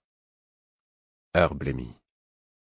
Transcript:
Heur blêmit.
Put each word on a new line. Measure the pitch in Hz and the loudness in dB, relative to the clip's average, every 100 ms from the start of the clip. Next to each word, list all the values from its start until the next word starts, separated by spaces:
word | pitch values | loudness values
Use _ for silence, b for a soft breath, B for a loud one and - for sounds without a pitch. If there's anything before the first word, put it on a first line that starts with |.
| _ _ _ _ _ _ _ _ _ _ _ _ _ | _ _ _ _ _ _ _ _ _ _ _ _ _
Heur | - 85 | 2 2
blêmit. | 71 67 64 60 55 _ _ _ _ _ _ _ | 2 -4 -6 -8 -14 _ _ _ _ _ _ _